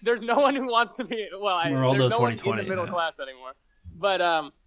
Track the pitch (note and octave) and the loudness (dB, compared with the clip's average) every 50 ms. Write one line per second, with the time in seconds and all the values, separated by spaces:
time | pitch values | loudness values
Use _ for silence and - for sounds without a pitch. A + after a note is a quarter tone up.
0 | F#3+ A#3 A#3+ G#3+ A3+ A#3 A3+ C#4 C#4+ C4+ C#4 C4+ C4 B3 A3+ A3+ A#3 A#3 - - | -2 -2 -2 0 0 2 4 4 4 4 4 0 -2 0 2 2 2 0 -2 -8
1 | A#3 E3+ A#3+ A3 G3+ D#3+ F3 G3 G3+ G3+ F3+ E3+ E3+ - C#3 C3 C3 C3 C3+ C3+ | -6 -6 -6 -6 -6 -8 -8 -4 -2 0 0 0 0 0 0 2 2 4 4 4
2 | C3 B2 - - A#2+ A#2+ A2+ A2 - - - G#2+ G2+ F#2+ F#3 F3+ - - F3+ E3+ | 4 4 4 2 2 0 0 -2 -2 -2 -2 -2 -4 -4 -4 -4 -4 -4 -4 -4
3 | E3 D#3+ - - C#3 C3+ C3 B2+ B2+ C3 C3+ _ _ _ _ _ - - - E3 | -4 -4 -6 -8 -12 -14 -14 -16 -18 -18 -18 _ _ _ _ _ -20 -20 -8 -2
4 | F#3+ G3+ F#3+ F3+ F3 F3 E3 D#3+ D3+ C#3 - _ _ | 0 0 2 2 2 2 2 0 -2 -4 -10 _ _